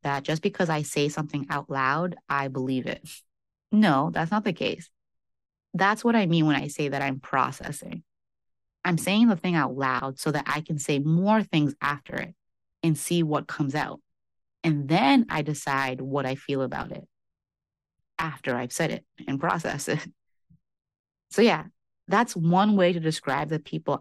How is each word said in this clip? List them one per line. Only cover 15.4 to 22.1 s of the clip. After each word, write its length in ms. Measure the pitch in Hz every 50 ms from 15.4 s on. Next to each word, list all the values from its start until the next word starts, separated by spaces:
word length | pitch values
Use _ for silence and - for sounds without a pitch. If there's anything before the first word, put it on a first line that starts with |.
| 147
decide 580 | 143 151 - - 147 139 135 135 131 127 131
what 240 | 131 135 135 143 135
I 100 | 131 135
feel 260 | 135 - - 139 135
about 300 | 131 123 135 135 - -
it 160 | - - - - _ _ _ _ _ _ _ _ _ _ _ _ _ _ _ _ _ _ _ _ _ -
after 380 | 160 160 143 131 - - 123
I've 180 | 120 127 123 -
said 180 | - 165 151
it 140 | - - - _ _ - - -
and 120 | 135 135
processed 500 | 143 170 185 170 160 - - 143 - -
it. 160 | - 156 - - -
<laughs> 40 | _ _ _ _ _ _ _ _ _ _ _ _ _ _ _ _ _ _ _ _ _ _ _
So 120 | - -
yeah, 240 | 220 233 180 156 156 - - _ _ _ _ _ _
that's 300 | -